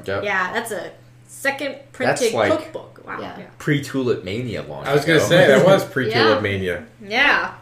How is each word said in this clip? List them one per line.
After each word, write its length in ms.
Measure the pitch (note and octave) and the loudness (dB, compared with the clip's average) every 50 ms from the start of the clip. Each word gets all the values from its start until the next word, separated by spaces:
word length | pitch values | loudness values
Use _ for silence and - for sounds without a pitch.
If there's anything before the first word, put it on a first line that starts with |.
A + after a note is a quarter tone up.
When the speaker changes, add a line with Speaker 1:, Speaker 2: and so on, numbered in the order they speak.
| - | -6
Speaker 1:
Yep. 180 | - G3 G3 G3 | -6 -4 -4 -2
Speaker 2:
Yeah, 280 | G#3 G3 F#3+ F#3 F3+ - | -2 -2 -2 -2 -4 -4
that's 180 | A3+ A#3 - | -6 -6 -6
a 200 | G#3+ F3+ E3 E3 - - - - - - - - | -8 -8 -10 -12 -16 -20 -20 -20 -20 -20 -20 -20
second 500 | - - - C4+ C4+ C4+ D4 C#4 B3+ - - - | -12 -6 -4 -4 -4 -4 -6 -8 -8 -10 -16 -16
printed 260 | - - B3+ B3 - - C4 | -10 -4 -2 -2 0 0 0
Speaker 1:
That's 80 | A3 - | 0 2
like 180 | A#2+ G#2+ G2+ | 2 2 2
Speaker 2:
cookbook. 540 | D#4 D#4 - - - - - - - - - | 2 0 -4 -8 -12 -14 -16 -18 -20 -20 -16
Wow. 140 | - G2 - | -14 -12 -12
Speaker 3:
Yeah. 180 | G#2+ - - F#3 | -12 -12 -14 -14
Speaker 2:
Yeah. 60 | F#3 - - - | -18 -18 -20 -8
Speaker 1:
Pre-Tulip 640 | - D#3 D3 C#3 C#3+ - - C3+ C3 A#2+ G#2 - - | -2 -2 -2 0 -2 -4 -4 -2 0 0 -2 -2 -4
Mania 400 | F#2 G2 A#2 B2+ B2 G2 D#2 C#2+ | -6 -6 -6 -6 -6 -8 -8 -8
long 220 | C#2+ D2 C#2 - | -10 -12 -10 -4
Speaker 4:
I 80 | - C#3+ | 0 0
was 120 | D3 C#3+ | 0 2
gonna 140 | D#3 E3 D3+ | 2 2 2
Speaker 1:
ago. 80 | - - | 4 4
Speaker 4:
say, 200 | E3+ F3+ F#3 D3+ | 6 6 8 8
that 180 | C3+ - D#3 | 8 6 8
was 200 | F#3 G3 F#3+ - | 6 6 4 4
Speaker 2:
<laughs> 80 | - - | 0 -2
Speaker 4:
pre-Tulip 440 | C3+ B2+ G#2+ A2 A#3+ C#4+ - - - | -2 -2 0 0 2 2 2 2 2
Speaker 3:
Yeah. 20 | |
Speaker 4:
Mania. 440 | G#2+ G2+ G2 F#2+ F#2+ F2+ F2 D#2 - - - - | 0 -2 -2 -2 -2 -2 -4 -4 -6 -14 -20 -20
Speaker 2:
Yeah. 520 | A3 G3 G#3 B3 C#4 C#4+ A#3 - - - - - | -12 -6 -2 0 2 2 2 0 -2 -6 -10 -14